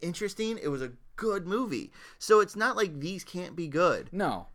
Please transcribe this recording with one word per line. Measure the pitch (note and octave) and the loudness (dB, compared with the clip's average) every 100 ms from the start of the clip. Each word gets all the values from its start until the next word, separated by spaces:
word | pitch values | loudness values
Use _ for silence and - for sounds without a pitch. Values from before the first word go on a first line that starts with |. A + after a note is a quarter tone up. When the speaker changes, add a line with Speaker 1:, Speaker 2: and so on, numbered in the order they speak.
Speaker 1:
interesting. | E3 E3+ G3+ - A3 A3+ | -8 -6 -6 -4 -4 -4
It | D3 | -4
was | C#3 | -4
a | B2+ - - - | -6 -12 -16 -6
good | A3 G3 F3 | -2 -2 -2
movie. | G#3+ B3 A#2+ - - - - | -2 -2 -6 -8 -14 -20 -4
So | - G#3+ | 6 8
it's | G3+ G3+ | 6 2
not | A#3 | 0
like | A3 G3+ D3 | 2 0 -2
these | D#3 G3 | -6 -6
can't | - F3+ F3+ | -8 -10 -8
be | E3+ D#3+ | -6 -2
good. | D3 F3 G#2 - | 4 4 4 -2
Speaker 2:
No. | F#3+ F3 F#2+ - | -2 -2 -2 -8